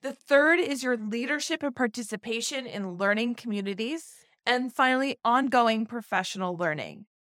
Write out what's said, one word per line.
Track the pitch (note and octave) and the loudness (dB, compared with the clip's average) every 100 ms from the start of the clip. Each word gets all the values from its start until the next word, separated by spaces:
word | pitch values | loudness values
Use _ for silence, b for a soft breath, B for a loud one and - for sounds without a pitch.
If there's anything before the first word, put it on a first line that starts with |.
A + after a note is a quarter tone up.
The | C4+ | -12
third | - - C#4+ D4+ F4 | -10 4 6 6 4
is | D#4+ C4+ | 2 -2
your | B3+ A#3 | -2 -2
leadership | G#3+ A#3 A#3+ D4 - D#4+ | -2 -4 -2 -2 -2 -4
and | C#4+ B3 | -4 0
participation | B3 B3 A3 G#3 A#3 A3+ - C#4 B3 | -2 -2 -8 -8 -6 -4 -4 -6 -6
in | G3+ F#3+ F3 | -8 -6 0
learning | G3 G#3+ A#3+ A#3 | 2 2 0 -4
communities. | A#3+ G3+ G3 G3 A3+ E4 - - b b A#3 | -4 -4 -4 -4 -4 -6 -10 -20 b b 0
And | B3 B3+ | 0 0
finally, | - C4 B3+ C#4 - A#3 | 2 2 4 0 -2 2
ongoing | B3+ C4+ B3+ A#3 A3 A3+ | 2 4 4 4 2 -2
professional | A#3+ - F#3 F#3 F#3+ F#3 F3 | -8 -4 -4 -2 -4 -4 -2
learning. | E3+ D3+ E2 - - _ _ | -2 -2 -6 -12 -20 _ _